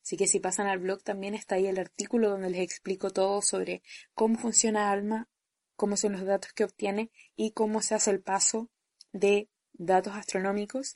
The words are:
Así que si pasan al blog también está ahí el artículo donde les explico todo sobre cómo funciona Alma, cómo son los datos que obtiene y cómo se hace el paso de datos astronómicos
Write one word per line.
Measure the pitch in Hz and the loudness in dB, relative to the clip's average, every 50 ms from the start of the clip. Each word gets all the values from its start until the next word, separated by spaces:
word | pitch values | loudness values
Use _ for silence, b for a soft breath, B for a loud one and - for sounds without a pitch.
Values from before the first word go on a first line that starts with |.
Así | _ - 185 | _ -8 -2
que | 165 196 | 0 2
si | 185 - 190 | 2 2 2
pasan | - 185 - - 202 | 0 0 -2 0 0
al | 202 190 185 | 0 0 0
blog | 180 185 196 - _ | -2 -4 -4 -4 _
también | - 202 196 190 202 208 | -6 -6 -6 -4 -6 -6
está | 208 - - 202 | -8 -4 -2 0
ahí | 185 190 | 2 2
el | 196 190 190 | 2 0 -2
artículo | 180 - _ - 208 - - 233 226 208 | -4 -6 _ -6 -4 0 2 2 4 2
donde | 202 196 190 180 | 2 0 -2 -4
les | 180 180 | -2 -2
explico | 185 175 - - _ 190 190 185 - 190 | -2 -4 -6 -10 _ -6 -6 -2 -4 -2
todo | 190 190 190 196 202 208 | 0 0 2 2 2 0
sobre | 202 - - 190 185 175 180 185 B B B B B B _ | 0 0 0 -2 -2 -4 -6 -10 B B B B B B _
cómo | - 220 226 226 | 2 2 2 2
funciona | 226 - 233 220 - - 220 214 208 208 202 | 2 0 2 2 4 4 4 2 2 2 2
Alma, | 202 202 202 208 220 220 233 _ _ _ _ _ _ _ _ _ _ | 2 0 0 -2 -4 -4 -6 _ _ _ _ _ _ _ _ _ _
cómo | - 208 208 202 | -2 -2 0 0
son | 202 - 214 202 | 0 0 0 -2
los | 185 190 | -2 0
datos | 190 196 196 - - - | 0 0 0 -2 -8 -2
que | - 214 | -2 -2
obtiene | 196 _ - 214 202 202 214 226 226 b b b b b | -2 _ -4 -4 -2 -2 -2 -4 -6 b b b b b
y | - 214 214 | -4 -4 -4
cómo | - - 220 214 214 220 | 0 0 0 0 0 -2
se | 208 - 220 | 0 0 0
hace | 214 - 214 | 2 2 2
el | 196 190 | 2 0
paso | - - 190 196 - - - 220 233 - _ _ _ _ _ _ - _ - | 0 -2 0 2 2 0 0 -2 -6 -8 _ _ _ _ _ _ -20 _ -2
de | 190 190 202 202 202 214 _ _ _ _ _ _ | 2 4 4 4 4 2 _ _ _ _ _ _
datos | - 175 165 185 185 190 214 196 | -8 2 4 4 4 4 0 -8
astronómicos | 208 196 - - 190 185 196 196 208 208 208 - 262 269 - - | -8 -8 -4 -2 0 0 0 0 -2 -4 -4 -6 -6 -6 -6 -12